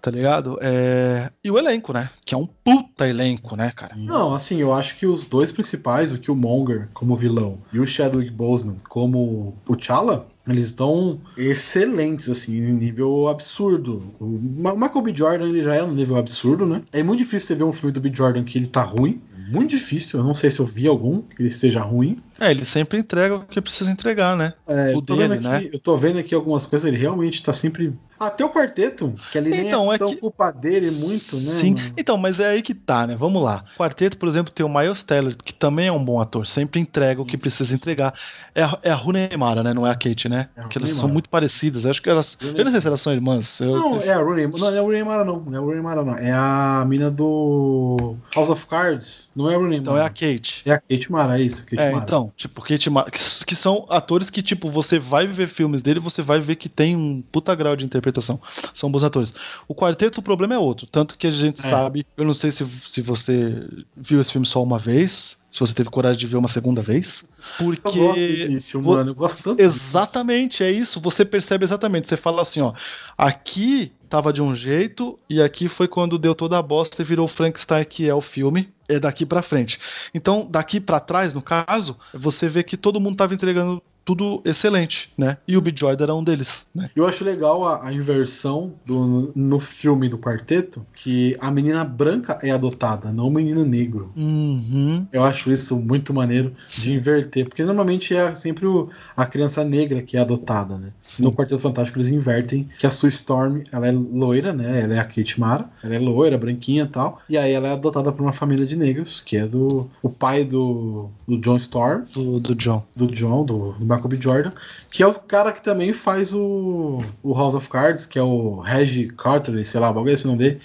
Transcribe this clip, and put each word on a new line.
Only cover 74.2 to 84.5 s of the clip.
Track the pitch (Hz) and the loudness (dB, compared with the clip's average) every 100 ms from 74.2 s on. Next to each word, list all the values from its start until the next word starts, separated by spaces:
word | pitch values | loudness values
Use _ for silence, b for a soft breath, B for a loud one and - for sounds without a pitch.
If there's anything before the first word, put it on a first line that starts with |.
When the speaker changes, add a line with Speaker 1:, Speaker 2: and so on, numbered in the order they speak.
| 147 | 0
Speaker 1:
de | 147 | 0
um | 143 127 | 0 -2
jeito | 123 147 220 - 247 - _ | -2 0 0 -4 -10 -10 _
e | 151 | 2
aqui | 147 147 175 | 2 2 -6
foi | - 180 | 0 -2
quando | 180 175 170 | 0 -2 0
deu | 160 160 | 0 0
toda | 165 175 | 0 0
a | |
bosta | 151 151 160 - | 0 0 0 -4
e | 160 | -2
virou | 165 165 | 0 0
o | |
Frankenstein, | - 165 160 - 156 151 | 0 -2 -2 0 0 0
que | - 156 | -2 0
é | |
o | 143 | 0
filme. | 143 - 135 170 190 _ _ | -2 -2 0 2 -2 _ _
É | 147 | 0
daqui | 143 139 160 | 0 -2 -2
pra | 175 | -2
frente. | 175 143 117 - B B B | 0 -2 0 -4 B B B
Então, | 165 190 202 208 | -2 0 0 0
daqui | 160 156 208 | -2 0 -4
pra | 196 156 | 0 0
trás, | - 175 185 | 2 0 0
no | 139 | -4
caso, | - 165 165 220 170 120 B | -2 -2 0 -2 -2 -8 B
você | 139 139 143 165 | -4 -2 0 0
vê | 156 | 0
que | 175 190 | -2 -2
todo | 208 208 | 0 0
mundo | 196 196 | -2 0
tava | 190 | 0
entregando | 190 185 175 175 180 _ _ - | 2 0 0 0 -4 _ _ -2
tudo | 180 202 196 | 0 0 -2
excelente, | 175 | -2